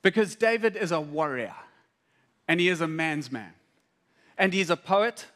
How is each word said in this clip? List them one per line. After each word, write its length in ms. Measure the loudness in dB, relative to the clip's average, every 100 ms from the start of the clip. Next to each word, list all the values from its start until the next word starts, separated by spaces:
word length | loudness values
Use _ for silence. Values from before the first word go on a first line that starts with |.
Because 360 | 2 2 0 2
David 400 | 0 2 0 -2
is 160 | -2
a 80 | -2
warrior, 540 | -2 -2 -2 -2 -6 -10 -20 _ _ _ _ _ _ _ -2
and 140 | 2
he 80 | 2
is 100 | 2
a 80 | -2
man's 420 | -2 -2 -2 -6
man. 180 | -10 -10 -20 _ _ _ _ _ _ _ 0
And 160 | 2
he's 160 | 2 0
a 60 | 0
poet 520 | 2 2 2 -2 -20